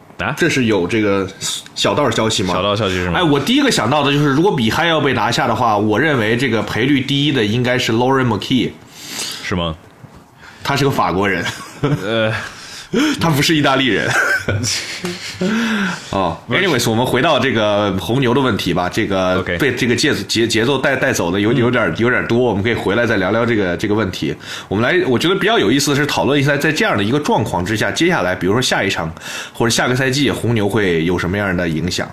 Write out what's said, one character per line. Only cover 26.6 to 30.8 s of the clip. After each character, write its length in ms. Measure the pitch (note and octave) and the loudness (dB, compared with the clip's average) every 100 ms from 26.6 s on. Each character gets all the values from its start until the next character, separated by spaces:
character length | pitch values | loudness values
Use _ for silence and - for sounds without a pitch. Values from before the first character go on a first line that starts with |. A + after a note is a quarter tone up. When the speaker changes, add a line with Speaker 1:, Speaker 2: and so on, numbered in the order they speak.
| D#3+ | 0
Speaker 2:
这 140 | D#3 | 2
样 140 | G#3+ A#2 | 0 0
的 40 | |
一 80 | G2+ | 0
个 80 | D3 | 0
状 200 | D3+ G3+ G#2+ | 0 0 0
况 180 | F2+ | -2
之 140 | F2+ A2 | -2 0
下， 120 | A2 | 0
接 200 | - E3+ | 2 2
下 140 | D#3 | 2
来 120 | F2+ F2+ | 0 0
比 100 | F2 | 0
如 60 | |
说 100 | C3 | 0
下 220 | B2+ C#3 | 0 0
一 60 | G2 | 0
场 200 | F2+ E2 D#2+ - - - | -2 -6 -8 -12 -12 -8
或 120 | - A#2 | -2 0
者 40 | |
下 180 | F3+ C#3 | 2 0
个 80 | B2+ | 0
赛 140 | C3 | 0
季， 200 | C3+ B2 | 0 0
红 240 | F2+ A2 | 0 0
牛 140 | A#2 G2+ | 0 0
会 380 | A2 | 0